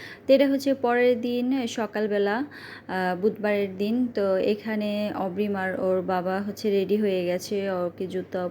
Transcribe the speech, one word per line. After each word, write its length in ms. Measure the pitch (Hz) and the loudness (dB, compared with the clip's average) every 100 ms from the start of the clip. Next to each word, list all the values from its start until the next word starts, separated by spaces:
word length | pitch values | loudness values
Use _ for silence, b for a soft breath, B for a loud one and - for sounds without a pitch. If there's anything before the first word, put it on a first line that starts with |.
| B B - | B B 4
তো 80 | |
এটা 120 | 269 277 | 6 6
হচ্ছে 280 | 277 277 | 2 2
পরের 460 | 269 240 240 247 233 | 2 2 4 4 4
দিন 460 | 240 240 247 269 233 | 0 -2 0 0 -2
সকালবেলা, 680 | 240 208 208 214 202 202 226 | -4 -4 -2 0 2 2 0
আহ, 840 | 294 - - - - 185 180 180 | -4 -10 -16 -16 -6 -2 0 0
বুধবারের 560 | 214 214 208 202 196 185 | 0 0 0 0 0 -2
দিন। 300 | 208 240 247 | 0 0 0
তো 300 | 214 196 190 | 0 2 2
এখানে 760 | 196 208 220 214 208 208 208 | 2 0 -2 -2 -2 -2 -2
অবরিম 420 | - 190 180 208 196 | -4 -4 -2 -2 -2
আর 240 | 190 185 | -2 0
ওর 220 | 185 185 | 0 0
বাবা 380 | 185 185 180 190 | 0 0 0 -2
হচ্ছে 300 | 202 196 220 | -4 -4 0
রেডি 260 | 196 185 208 | 2 2 2
হয়ে 280 | 208 185 | 2 2
গেছে, 460 | 175 180 - 202 196 | 0 -2 -2 -4 -2
ওকে 360 | 180 175 175 185 | -2 -4 -4 -6
জুতা 420 | 185 180 185 180 | -6 -6 -4 -4